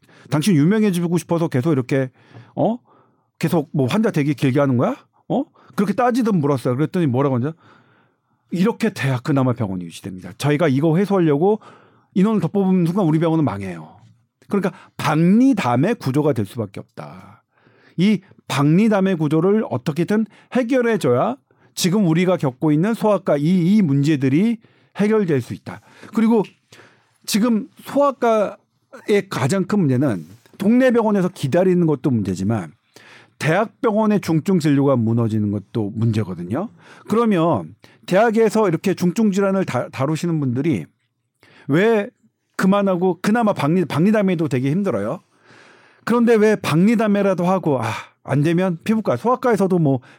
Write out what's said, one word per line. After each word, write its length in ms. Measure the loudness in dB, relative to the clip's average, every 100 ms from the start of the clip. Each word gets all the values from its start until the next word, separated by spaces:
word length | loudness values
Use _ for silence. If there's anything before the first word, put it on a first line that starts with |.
| _ -20 -6
당신 240 | -2 2 2
유명해지고 600 | 4 2 2 0 -2 -2
싶어서 300 | -2 -2 -2
계속 240 | -2 0
이렇게, 380 | 0 0 -2 -2 _ _ -20 -14 -4
어? 220 | -2 -4 _ _ _ _ _ -6
계속 320 | -2 -2 -2
뭐 140 | -2 -2
환자 240 | 0 0
되게 220 | 0 -2
길게 240 | 0 0 2
하는 160 | 2 2
거야? 200 | 0 -4 _ _ -6
어?" 160 | -4 -6 _ _ -4
그렇게 180 | -2
따지든 440 | 0 0 0 0 0
물었어요. 360 | 0 0 -2 -2
그랬더니 300 | -2 0 0
뭐라고 300 | 0 0 0
하냐? 160 | -4 -8 _ _ _ _ _ _ _ _ _
"이렇게 420 | -2 -2 0 -4
돼야 260 | -4 -4 -4
그나마 320 | -2 0 0
병원이 320 | -2 -4 -8
유지됩니다. 480 | -10 -14 -14 -14 -16 -6
저희가 300 | -2 0 0
이거 280 | 0 0 0
회수하려고 600 | 0 0 2 2 0 -2 -6 -20 _ _ _
인원을 260 | 0 0 0
더 80 | -2
뽑은 360 | -2 0 2 0
순간 200 | 0 0
우리 120 | 0
병원은 260 | 0 0
망해요." 520 | -2 -4 -10 -12 -16 -20 -20 _ _ _ -6
그러니까 240 | -4 -4 -8 -18 -10
박리담의 960 | -4 0 2 4 4 2 0 0 0 -2
구조가 360 | -2 0 0
될 100 | 0 -4
수밖에 320 | -6 -10 -10
없다. 640 | -18 -18 -18 -18 -20 -20 _ _ _ _ _ -2
이 240 | 0 0 -4 _ -8
박리담의 680 | -2 2 4 4 2 0 0
구조를 480 | 0 2 2 0 -2
어떻게든 560 | -6 -6 -4 -2 0 -2 -8 _
해결해줘야 840 | -4 0 0 0 0 2 2 0 -4 _ _ _
지금 320 | -4 -2 2 2
우리가 280 | 2 2 0
겪고 360 | -2 -2 0
있는 200 | 0 0
소아과 440 | -2 0 0 0 -2
이, 380 | 0 0 2 2
이 60 |
문제들이 760 | 2 2 0 0 0 2 0 -2 _ _ _ -4
해결될 440 | 0 0 0 -2
수 140 | -4
있다. 260 | -12 -14 -18 _ -20 -10
그리고 300 | -2 2 2 0 _ _ -20 -20 _ _ _
지금 440 | -6 -2 0 0 -4 _
소아과의 720 | -6 0 0 2 0 2 0 -6 _ _ _ -12 -2 0 0
가장 340 | -4 -2 0
큰 140 | 0 0
문제는 480 | 2 2 0 -2 -8 -20 _ -4
동네 320 | 0 4 4
병원에서 380 | 2 2 0 -2
기다리는 580 | -2 -2 2 2 2 2
것도 240 | 0 0
문제지만 600 | 0 -2 -2 -2 -4 -6 -14 _ -20 -20 -20 _ -8
대학병원의 840 | -2 -2 -2 _ -2 0 0 0
중증 380 | 0 -2 0 0
진료가 360 | 2 2 2 2
무너지는 540 | 2 0 0 0 -2
것도 420 | -4 -6 -6 -6
문제거든요. 760 | -2 -2 0 -4 -8 -8 -6 -8 -12 -20 -18 -4
그러면 680 | 0 2 2 2 0 -4 -16 -20 _ -2
대학에서 600 | 2 4 4 2 2 0
이렇게 260 | 0 -2
중증 380 | -2 -2 0 0
질환을 320 | 2 0 0
다-, 240 | -2 -4 -6
다루시는 500 | -4 -4 -2 -4 -2
분들이 440 | -2 -2 -2 -2 -4 _ _ _ _ _ _ _ -2
왜 420 | 0 2 0 -2 -10 _ _ _ -2
그만하고, 640 | 0 2 2 0 0 -2
그나마 300 | -2 0 0
박리-, 300 | 0 0 0 -2
박리담에도 600 | 0 2 2 0 0 -2
되게 220 | -2 -2
힘들어요. 500 | -2 -2 -4 -4 -8 _ _ _ -20 -20 -20 _ _
그런데 300 | -2 0 4
왜 200 | 4 4
박리담에라도 920 | 2 0 2 2 2 2 0 0 0 0
하고, 340 | 0 0 -2
아, 40 | -2 -8 -12 _
안 200 | -4 -2
되면 360 | 0 0 0 -2
피부과, 320 | -2 -2 -2 -2
소아과에서도 600 | -2 -2 0 0 2 2
뭐 220 | 2 0 -4